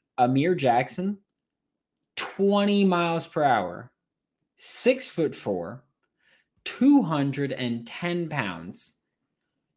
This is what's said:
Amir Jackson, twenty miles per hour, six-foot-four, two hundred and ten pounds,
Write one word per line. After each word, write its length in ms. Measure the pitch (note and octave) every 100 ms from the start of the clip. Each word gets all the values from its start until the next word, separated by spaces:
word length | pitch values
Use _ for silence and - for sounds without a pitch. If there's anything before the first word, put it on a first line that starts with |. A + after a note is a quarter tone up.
| _ -
Amir 360 | B2 C3+ E3
Jackson, 640 | E3+ C3+ A#2 C3 - F#3+ G3+ _ _ _ _ _ _ _ _ _
twenty 720 | - - - G3 G3+ G3+ G3+
miles 420 | G3 F3 E3+ E3 E3
per 160 | E3
hour, 480 | C#3+ A2+ F2+ F2 A#2+ _ _ _ _ _ _ -
six-foot-four, 1300 | - - A#3+ C4 - - D3 - A2+ F#2 E2+ B2 _ _ _ _ _ _ _ _
two 380 | - - C4 C#4+
hundred 480 | E3+ D3+ C#3 C#3 C#3
and 320 | - B2 A#2
ten 440 | A#2 - F3 F3 E3
pounds, 640 | D3 G#2 E2+ F2 - - _ _ _ _ _ _ _ _